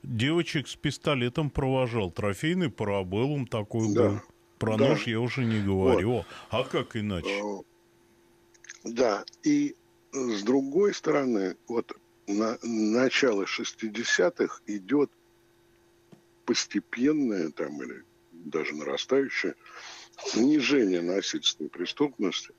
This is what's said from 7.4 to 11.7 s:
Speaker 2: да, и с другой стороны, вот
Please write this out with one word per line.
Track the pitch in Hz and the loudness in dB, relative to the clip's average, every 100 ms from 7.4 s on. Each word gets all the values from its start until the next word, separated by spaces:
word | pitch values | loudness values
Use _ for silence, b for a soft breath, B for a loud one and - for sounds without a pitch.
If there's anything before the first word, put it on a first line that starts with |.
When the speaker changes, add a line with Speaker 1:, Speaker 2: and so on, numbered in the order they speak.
| 104 98 - _ _ _ _ _ _ _ _ _ - - | -6 -8 -12 _ _ _ _ _ _ _ _ _ -20 -14
Speaker 2:
да, | 117 117 123 104 110 - | -8 0 2 0 -4 -4
и | 151 147 147 - _ _ _ | 0 2 0 -6 _ _ _
с | 135 123 104 | -6 -4 -2
другой | 104 139 135 151 202 | 0 0 2 2 2
стороны, | - 151 151 131 110 95 85 | 0 0 0 2 0 -2 -6
вот | - | -6